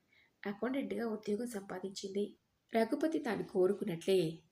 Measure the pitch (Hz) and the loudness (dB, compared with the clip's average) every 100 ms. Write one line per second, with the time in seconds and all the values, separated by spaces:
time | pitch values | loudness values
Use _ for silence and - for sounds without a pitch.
0 | _ _ _ _ 202 202 240 269 202 202 | _ _ _ _ -8 -4 -2 -2 -2 -2
1 | 233 214 - 208 240 202 196 185 190 196 | -2 -4 -2 -2 -2 -6 -8 -8 -8 -8
2 | 196 196 208 - _ _ _ 226 226 285 | -4 -2 -2 -6 _ _ _ 2 2 2
3 | 320 320 247 185 175 190 185 202 208 165 | 2 0 0 -2 0 4 4 4 -2 -2
4 | - 190 160 165 - | 2 4 4 -2 -12